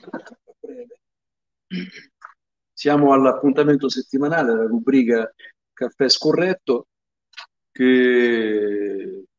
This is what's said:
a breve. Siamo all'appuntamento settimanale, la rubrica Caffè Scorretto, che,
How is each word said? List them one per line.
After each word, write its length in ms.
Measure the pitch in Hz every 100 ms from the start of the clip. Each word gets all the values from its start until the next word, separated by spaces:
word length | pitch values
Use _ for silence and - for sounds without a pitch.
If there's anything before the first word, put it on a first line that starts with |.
| -
a 260 | - - - _ _
breve. 420 | - 254 240 466 _ _ _ _ _ _ _ 185 185 - - _ - _ _ _ _
Siamo 400 | - 143 147 143
all'appuntamento 760 | 135 131 - 143 139 151 139 135
settimanale, 680 | 127 - 139 147 165 127 113
la 100 | 110
rubrica 680 | 117 117 135 117 113 110 - - _ _
Caffè 360 | - 123 - 135
Scorretto, 800 | - 156 156 185 180 - 120 - _ _ _ _ - - _ _
che, 1500 | - 127 127 127 123 120 117 110 107 104 104 101 98 98 95 -